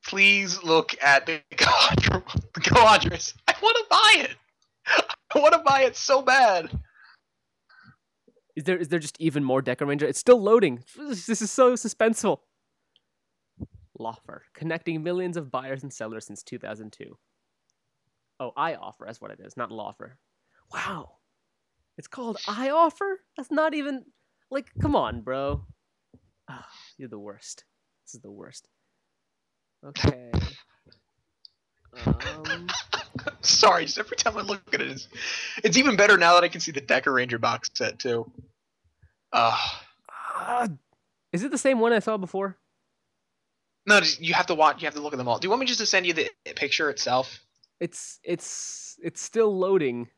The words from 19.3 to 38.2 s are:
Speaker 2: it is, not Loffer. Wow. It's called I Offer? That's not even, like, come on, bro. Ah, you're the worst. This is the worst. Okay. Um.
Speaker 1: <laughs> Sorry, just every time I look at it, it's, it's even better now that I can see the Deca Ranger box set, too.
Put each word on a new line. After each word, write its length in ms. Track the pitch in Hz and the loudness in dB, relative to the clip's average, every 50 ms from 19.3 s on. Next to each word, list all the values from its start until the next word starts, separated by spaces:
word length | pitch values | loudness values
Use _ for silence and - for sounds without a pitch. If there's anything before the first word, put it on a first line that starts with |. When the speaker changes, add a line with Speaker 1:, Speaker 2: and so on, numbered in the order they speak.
Speaker 2:
it 80 | 104 _ | -20 _
is, 180 | 95 101 - | -20 -20 -10
not 140 | - 123 101 | -10 -10 -8
Loffer. 420 | 113 110 104 101 104 _ 113 - 127 _ _ _ _ _ _ _ _ _ _ _ - | -8 -10 -12 -12 -12 _ -20 -20 -20 _ _ _ _ _ _ _ _ _ _ _ -12
Wow. 460 | - - - 190 165 - - _ _ _ _ _ _ _ _ _ _ _ _ _ _ _ _ _ - | -10 -8 -8 -8 -10 -14 -18 _ _ _ _ _ _ _ _ _ _ _ _ _ _ _ _ _ -20
It's 100 | 156 - | -20 -20
called 300 | - - 254 233 214 - - - | -16 -12 -10 -10 -10 -10 -8 -10
I 220 | 208 214 254 269 | -8 -4 -4 -2
Offer? 500 | 285 320 339 320 302 - 403 392 381 381 _ _ _ | 2 4 4 2 2 -2 -6 -6 -6 -8 _ _ _
That's 140 | - 269 - | -16 -10 -4
not 240 | 311 277 311 320 294 | -2 0 0 0 0
even, 320 | 302 285 285 285 262 233 _ _ _ _ _ _ _ _ _ | -2 -6 -6 -8 -8 -10 _ _ _ _ _ _ _ _ _
like, 200 | 262 277 - _ _ - | -8 -8 -8 _ _ -4
come 160 | - 302 285 | -2 0 2
on, 240 | 254 135 110 - - | 0 0 -2 -4 -8
bro. 460 | 113 127 127 135 139 139 143 139 - - - _ _ _ _ _ _ _ _ - _ _ _ _ _ - | -8 -6 -6 -4 -4 -4 -4 -6 -8 -12 -20 _ _ _ _ _ _ _ _ -20 _ _ _ _ _ -20
Ah, 180 | 135 - - - - - - - _ | -20 -20 -20 -20 -20 -20 -20 -20 _
you're 140 | _ 139 123 | _ -18 -16
the 80 | 110 104 | -16 -16
worst. 460 | 101 104 101 107 - - - - _ _ _ _ _ _ _ _ _ | -14 -16 -16 -18 -16 -18 -20 -20 _ _ _ _ _ _ _ _ _
This 100 | - - | -20 -20
is 80 | 117 _ | -20 _
the 80 | 101 | -20
worst. 360 | 101 101 - - 127 - _ _ _ _ _ _ _ _ _ _ _ _ _ _ _ _ _ _ _ _ _ _ _ _ - | -18 -18 -18 -20 -20 -20 _ _ _ _ _ _ _ _ _ _ _ _ _ _ _ _ _ _ _ _ _ _ _ _ -20
Okay. 460 | 143 143 - - - 135 127 123 120 120 - - - 131 - - _ _ _ _ _ _ _ _ _ _ _ _ _ _ _ _ - _ _ _ _ _ _ _ _ _ - - | -14 -10 -2 -2 -2 -2 -2 -12 -8 -6 -6 -6 -6 -10 -14 -20 _ _ _ _ _ _ _ _ _ _ _ _ _ _ _ _ -20 _ _ _ _ _ _ _ _ _ -6 -2
Um. 600 | - - - - - - - 156 - 1077 - - - - - - - - - - | -2 -2 -2 -2 -8 -10 -10 -8 -8 -8 -6 -6 -8 -8 -8 -8 -6 -8 -8 -8
Speaker 1:
<laughs> 380 | - _ - - - - - - | -10 _ -10 -10 -10 -12 -4 0
Sorry, 420 | - - - - 202 180 175 151 | 2 4 6 6 6 6 4 0
just 140 | - - - | -4 -6 -8
every 180 | 214 - - | -6 -8 -4
time 220 | - - 233 214 214 | -2 -2 -2 -2 -4
I 20 | |
look 220 | 202 196 202 202 _ - - | -8 -8 -8 -10 _ -6 -4
at 80 | - | -4
it, 100 | 139 135 | -4 -6
it's, 180 | 135 135 - - - - - - - - - - - - - | -8 -12 -14 -16 -14 -12 -10 -8 -8 -8 -10 -10 -12 -2 0
it's 140 | 214 170 | 2 4
even 180 | 247 262 285 226 | 4 4 4 4
better 220 | 190 202 208 208 | 4 8 8 8
now 160 | 185 175 170 175 | 8 8 8 8
that 80 | 175 175 | 8 6
I 60 | 175 | 4
can 140 | 175 180 - | -2 -6 -8
see 100 | - 156 | -8 -8
the 80 | 139 | -10
Deca 320 | 127 - 147 131 131 147 135 | -2 0 0 2 2 2 0
Ranger 260 | 127 123 123 120 113 | 0 0 0 -2 -2
box 320 | 113 117 117 113 - - _ | 0 -2 -2 -2 -6 -10 _
set, 240 | - 123 107 104 - | -4 -6 -6 -6 -6
too. 300 | - 131 120 117 | -4 -2 -2 -2